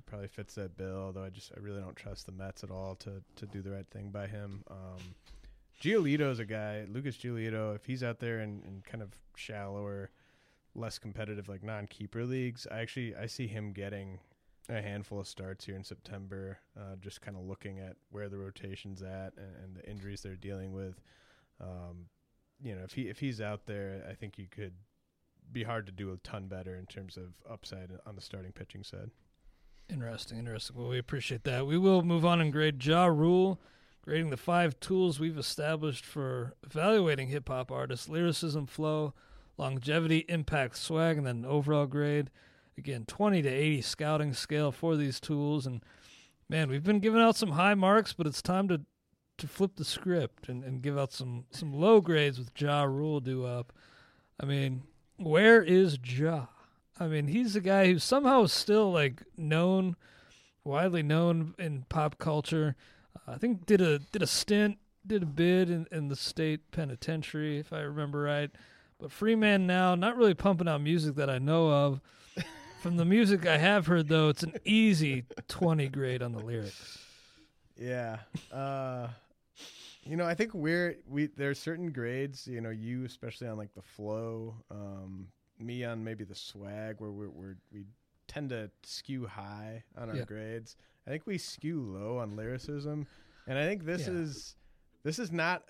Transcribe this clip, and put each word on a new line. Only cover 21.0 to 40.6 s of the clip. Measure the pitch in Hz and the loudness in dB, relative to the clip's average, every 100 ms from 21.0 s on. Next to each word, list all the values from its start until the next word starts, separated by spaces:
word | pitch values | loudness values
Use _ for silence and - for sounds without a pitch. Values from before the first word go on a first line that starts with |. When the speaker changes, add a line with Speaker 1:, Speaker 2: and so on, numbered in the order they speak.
| _ _ _ _ _ - | _ _ _ _ _ -18
Speaker 1:
Um, | 92 90 87 87 87 _ _ _ _ _ | -14 -14 -14 -16 -20 _ _ _ _ _
you | 135 95 | -14 -12
know, | 92 | -12
if | |
he, | - 113 | -8 -8
if | 113 | -6
he's | 139 110 | -6 -6
out | 104 104 - | -8 -8 -10
there, | 101 98 98 - | -8 -8 -10 -14
I | |
think | - 107 - | -14 -14 -14
you | 90 | -16
could | - 98 90 104 _ _ _ _ _ - | -14 -14 -14 _ _ _ _ _ _ -14
be | 120 | -10
hard | 113 117 98 | -6 -6 -8
to | |
do | 92 98 | -10 -10
a | 92 | -10
ton | - 107 95 | -10 -12 -10
better | 95 92 90 | -12 -12 -12
in | 92 | -14
terms | - 95 95 | -16 -16 -16
of | 90 87 - | -18 -20 -20
upside | 110 - 98 92 92 - | -18 -16 -14 -14 -16 -18
on | 98 | -18
the | |
starting | - 98 92 | -16 -14 -14
pitching | - 98 98 | -16 -16 -16
side. | 101 92 110 - _ _ - _ _ - - | -16 -16 -16 -18 _ _ -20 _ _ -20 -12
Speaker 2:
Interesting, | 147 117 113 - 117 | -10 -8 -10 -12 -10
interesting. | 117 110 - 127 | -10 -8 -10 -10
Well, | 120 | -6
we | 127 | -6
appreciate | 123 139 - 120 143 | -4 -6 -6 -6 -4
that. | 123 139 | -4 0
We | 165 | 4
will | 190 185 | 6 6
move | 170 170 170 | 4 4 4
on | 170 | 4
and | 156 | 2
grade | 143 156 139 | 2 0 0
Ja | 131 165 180 | 2 6 6
Rule, | 151 160 180 190 185 - _ _ _ | 6 6 6 4 0 -8 _ _ _
grading | - 156 160 | -4 -2 -2
the | 127 | -4
five | - 175 170 131 | 0 2 2 0
tools | - 185 180 143 | 0 2 2 2
we've | 160 156 | -2 -4
established | - - 151 160 151 127 - | -6 -4 -2 -2 -2 -4 -8
for | 151 135 127 120 - | -6 -4 -4 -6 -10
evaluating | - 151 185 220 175 139 131 | -10 -2 2 4 4 2 -2
hip-hop | 143 135 127 127 | -4 -4 -6 -4
artists: | 131 131 127 - | -4 -4 -6 -6
lyricism, | 156 170 151 165 147 135 | 0 0 0 -2 -4 -6
flow, | - 156 151 151 - _ - - - | -4 -2 -2 -2 -6 _ -20 -16 -6
longevity, | 139 131 123 160 160 160 165 | -4 -4 0 0 4 2 2
impact, | 170 147 151 | -2 0 0